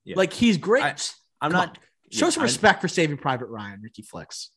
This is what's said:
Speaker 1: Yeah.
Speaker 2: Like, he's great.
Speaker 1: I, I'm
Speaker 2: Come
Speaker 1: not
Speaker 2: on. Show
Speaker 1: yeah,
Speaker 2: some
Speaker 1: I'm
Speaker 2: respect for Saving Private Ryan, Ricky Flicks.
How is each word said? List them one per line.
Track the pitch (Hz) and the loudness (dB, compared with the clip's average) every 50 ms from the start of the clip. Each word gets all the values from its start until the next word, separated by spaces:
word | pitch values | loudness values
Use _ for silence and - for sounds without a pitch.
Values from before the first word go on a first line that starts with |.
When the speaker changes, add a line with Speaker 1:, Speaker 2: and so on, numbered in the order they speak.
| - | -14
Speaker 1:
Yeah. | 92 92 | -6 -2
Speaker 2:
Like, | 185 190 180 - | 0 0 0 0
he's | - 233 233 202 | 2 4 4 4
great. | 151 - 185 226 277 - | 2 2 2 2 2 2
Speaker 1:
I, | 147 - - - - - _ _ _ _ - | 0 -4 -4 -8 -10 -10 _ _ _ _ -6
I'm | 139 156 | -2 0
Speaker 2:
Come | 175 | 2
Speaker 1:
not | 185 180 165 | 0 0 -2
Speaker 2:
on. | - - _ _ _ _ _ - | -4 -16 _ _ _ _ _ -6
Show | - 226 311 | -2 0 2
Speaker 1:
yeah, | 339 | 2
Speaker 2:
some | - 330 | 2 0
Speaker 1:
I'm | 294 | 0
Speaker 2:
respect | 233 131 - 214 202 190 - | 0 0 4 4 4 4 4
for | - 175 | 0 -2
Saving | - 185 165 151 143 | 0 2 0 0 0
Private | 135 - 139 131 120 123 | -2 -2 -4 -4 -4 -6
Ryan, | 101 113 107 104 101 101 101 | -10 -12 -12 -12 -12 -14 -14
Ricky | 107 110 - 107 | -16 -18 -16 -18
Flicks. | 104 - - - - - - - - - _ | -18 -16 -16 -16 -16 -14 -14 -16 -16 -16 _